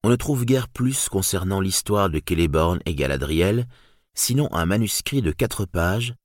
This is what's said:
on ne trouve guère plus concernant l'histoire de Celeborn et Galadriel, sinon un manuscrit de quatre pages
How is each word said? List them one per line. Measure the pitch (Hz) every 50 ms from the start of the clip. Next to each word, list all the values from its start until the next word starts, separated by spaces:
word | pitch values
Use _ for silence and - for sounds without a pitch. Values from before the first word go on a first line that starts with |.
on | - 107
ne | 123
trouve | 123 - 151 147 127 120
guère | 117 131 131 117
plus | - - - 123 131 135 - - -
concernant | - 98 95 - - 92 92 92 98 98
l'histoire | 95 95 92 - - - 104 104 98 92
de | 78 78 -
Celeborn | - 90 82 85 78 71 80 82 85 90 85 -
et | - 82
Galadriel, | 67 69 67 69 67 67 69 80 80 87 95 107 120 123 123 - - - _ _ _ _ _ _
sinon | - - - 123 139 147 - -
un | 82 82
manuscrit | 87 98 113 113 101 - - - - 143 139
de | 113 -
quatre | - - 131 113 - - 101
pages | 87 - 87 85 87 95 113 117 120 120 _ _